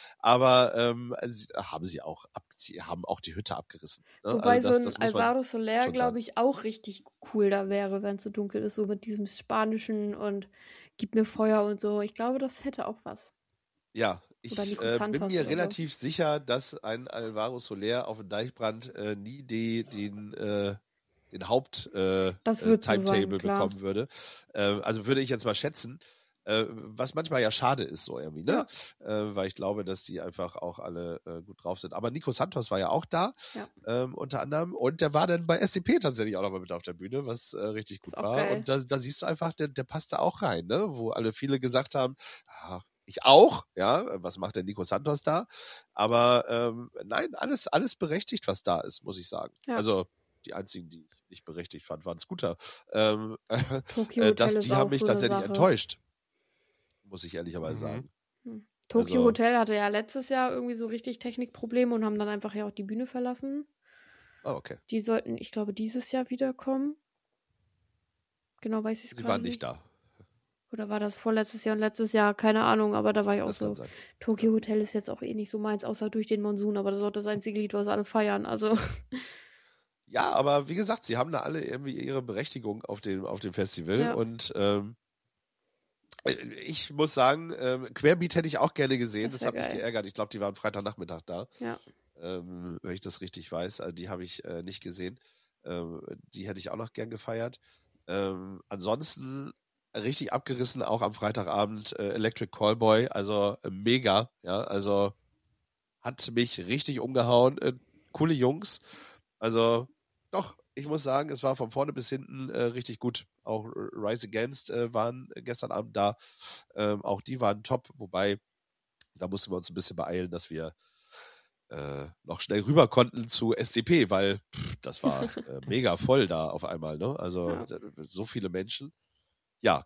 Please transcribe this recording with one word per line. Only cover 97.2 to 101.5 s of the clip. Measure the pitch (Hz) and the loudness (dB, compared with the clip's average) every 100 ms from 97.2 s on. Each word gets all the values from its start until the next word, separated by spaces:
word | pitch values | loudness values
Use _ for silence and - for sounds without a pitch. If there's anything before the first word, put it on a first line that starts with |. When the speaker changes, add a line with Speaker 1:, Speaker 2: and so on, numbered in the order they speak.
| - 113 117 123 _ _ _ _ - | -8 -6 -6 -8 _ _ _ _ -6
Speaker 1:
Ähm, | 95 98 95 92 95 - | -2 -2 -4 -10 -14 -12
ansonsten | 101 95 117 156 - 131 135 139 - _ _ _ | -6 0 0 2 0 -4 -10 -10 -16 _ _ _
richtig | 110 110 147 143 | -6 -2 -2 -2
abgerissen, | - - 123 123 135 | -2 -2 0 0 0
auch | - 113 | 0 0
am | 104 | 0
Freitagabend, | 107 104 107 90 | 0 -2 -2 0